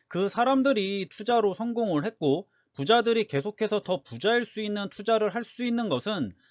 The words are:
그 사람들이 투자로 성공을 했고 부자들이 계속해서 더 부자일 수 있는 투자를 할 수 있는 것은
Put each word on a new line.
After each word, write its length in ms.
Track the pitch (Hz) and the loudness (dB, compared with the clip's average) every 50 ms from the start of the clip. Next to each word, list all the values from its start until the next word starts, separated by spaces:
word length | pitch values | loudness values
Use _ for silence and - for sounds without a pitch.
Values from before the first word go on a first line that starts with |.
| _ | _
그 220 | - - 175 196 196 | -6 -4 -2 -2 0
사람들이 800 | - 226 240 262 277 269 262 277 262 208 190 196 202 196 185 - | 0 2 2 4 4 4 4 4 2 2 0 -2 -2 -4 -6 -8
투자로 420 | - - 208 240 240 233 208 196 175 | -10 -8 -2 0 2 4 2 2 0
성공을 520 | - 233 240 233 233 226 202 160 147 147 | -2 -6 -4 -4 -2 -2 0 0 0 -2
했고 420 | 226 - - 165 139 135 131 - _ _ _ _ _ _ | -2 -4 0 2 2 2 0 -2 _ _ _ _ _ _
부자들이 540 | - 139 165 226 240 220 233 226 226 208 | -2 2 4 4 4 4 4 2 0 0
계속해서 540 | - - 139 - 208 - - 214 202 214 202 - | -2 -2 -4 -4 -4 -4 -4 -2 -2 -2 -2 -2
더 180 | 180 190 269 | -2 -4 -4
부자일 440 | - - 117 117 185 214 233 240 233 | -4 -10 -8 -2 0 2 2 2 0
수 140 | - - 214 | -4 -6 -8
있는 300 | 214 208 208 208 202 - | -6 -4 -4 -6 -6 -8
투자를 460 | - - 202 226 226 214 214 202 175 | -10 -6 -2 0 2 2 2 0 -2
할 80 | 233 233 | -4 -8
수 200 | - - - 247 | -8 -8 -6 -4
있는 260 | 240 233 233 233 196 | -2 0 0 0 0
것은 420 | 139 123 - 202 214 175 127 95 87 _ _ _ | -2 -2 -2 -2 -2 -2 -4 -4 -6 _ _ _